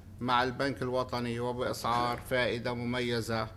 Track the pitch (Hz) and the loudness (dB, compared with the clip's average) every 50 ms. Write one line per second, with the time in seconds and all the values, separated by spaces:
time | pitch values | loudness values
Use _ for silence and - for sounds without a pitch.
0 | - - - - 123 127 127 120 127 131 123 127 139 139 127 - 131 127 123 127 | -16 -16 -10 -4 0 4 4 4 4 4 2 0 0 0 0 -2 -2 -2 0 0
1 | 127 120 - 123 120 120 117 117 120 123 123 123 120 - 120 - - 120 117 120 | 0 0 -2 -2 -2 -2 -2 0 -2 -2 -2 -2 -2 -2 -2 0 0 2 2 2
2 | 120 120 120 - - - 135 127 123 110 104 120 113 123 123 120 120 120 123 123 | 2 2 0 -2 -2 0 2 2 2 2 0 0 -2 -2 -2 -2 -2 -2 0 0
3 | 123 120 120 117 110 113 113 113 113 107 - | 0 0 0 0 0 0 0 -2 -2 -4 -6